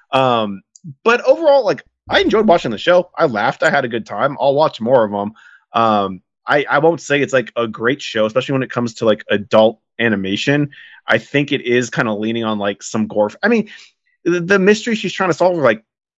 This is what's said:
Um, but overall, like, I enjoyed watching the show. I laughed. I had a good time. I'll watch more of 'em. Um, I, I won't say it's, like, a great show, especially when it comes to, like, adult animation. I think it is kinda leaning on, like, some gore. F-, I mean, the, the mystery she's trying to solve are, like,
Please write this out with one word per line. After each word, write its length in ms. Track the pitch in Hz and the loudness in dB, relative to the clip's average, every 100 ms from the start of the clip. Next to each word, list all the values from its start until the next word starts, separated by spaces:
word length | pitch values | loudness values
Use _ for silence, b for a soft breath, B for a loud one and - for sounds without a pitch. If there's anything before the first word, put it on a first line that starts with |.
| B | B
Um, 500 | 135 131 117 107 95 - _ 170 135 | 0 2 2 -2 -6 -16 _ -20 -4
but 160 | 220 240 | 0 2
overall, 420 | 233 302 311 277 | 2 2 4 4
like, 200 | 208 135 - _ - | 2 -2 -8 _ -2
I 120 | - | 0
enjoyed 260 | 370 214 214 | 2 2 4
watching 240 | 170 131 | 2 0
the 80 | 104 | -2
show. 320 | 175 180 - - | 2 2 2 0
I 100 | 160 | 0
laughed. 360 | 107 123 - | 0 -2 0
I 80 | 160 | 0
had 140 | 143 | 0
a 40 | 127 | -2
good 160 | 117 | -6
time. 320 | 107 104 135 139 | -8 -4 -4 0
I'll 140 | 139 | 0
watch 260 | 139 156 - | 2 0 -2
more 240 | 113 131 | 2 2
of 80 | 107 | 2
'em. 200 | 101 104 b b b b | -2 -6 b b b b
Um, 500 | - 113 104 98 92 _ _ - | 0 2 2 0 -6 _ _ -2
I, 200 | 147 113 | 0 0
I 100 | 143 | 2
won't 220 | 165 160 | 2 0
say 220 | - 143 | -2 -2
it's, 100 | 123 | 0
like, 200 | 131 110 120 | -2 -2 -4
a 100 | 117 | -4
great 360 | 104 117 147 | -2 -4 -4
show, 240 | - 110 110 | -4 -2 -2
especially 260 | 127 131 | -2 -2
when 100 | 135 | -4
it 80 | 123 | -4
comes 240 | 123 120 | -4 -6
to, 120 | - 113 | -2 0
like, 180 | 107 - | 0 -2
adult 500 | 104 98 110 110 113 _ - | -4 0 2 2 0 _ -2
animation. 720 | 117 101 95 101 139 147 143 B B B - | -2 0 -4 -4 -2 -2 -2 B B B -2
I 100 | 117 | -2
think 360 | - 143 139 | 0 -2 -2
it 100 | 139 | -4
is 260 | 123 123 120 | 0 0 0
kinda 240 | - 120 | -2 -4
leaning 320 | 104 110 117 | -2 -4 -4
on, 140 | 110 107 | -4 -2
like, 240 | 101 98 | -4 -6
some 240 | - 113 104 | -6 -4 -2
gore. 200 | 104 107 | -2 -2
F-, 100 | - | -2
I 60 | 208 | 0
mean, 220 | 233 220 B B _ _ _ | 0 -2 B B _ _ _
the, 160 | 175 175 | -4 -2
the 180 | 170 196 | 0 2
mystery 360 | 185 214 240 | 4 2 0
she's 200 | 220 185 | -4 -4
trying 160 | - 185 | -4 -2
to 40 | |
solve 240 | 151 180 170 | 0 0 2
are, 40 | |
like, 200 | 127 110 _ _ _ | 2 0 _ _ _